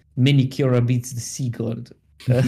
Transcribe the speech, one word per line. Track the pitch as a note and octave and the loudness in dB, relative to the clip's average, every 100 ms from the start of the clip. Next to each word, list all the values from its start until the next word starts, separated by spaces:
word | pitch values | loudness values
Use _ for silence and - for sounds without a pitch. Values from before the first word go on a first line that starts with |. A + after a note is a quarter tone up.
| _ - | _ 0
mini | C3 C#3 C3+ | 4 4 2
Kiora | - C3 B2 A#2+ | 0 0 2 2
beats | B2 B2 | -2 -4
the | A#2+ | -10
Sea | - - C3 | -10 -8 -6
God. | - A2+ A#2 A#2 - _ _ - | -6 -8 -8 -12 -20 _ _ -2
Uh, | B2 | 0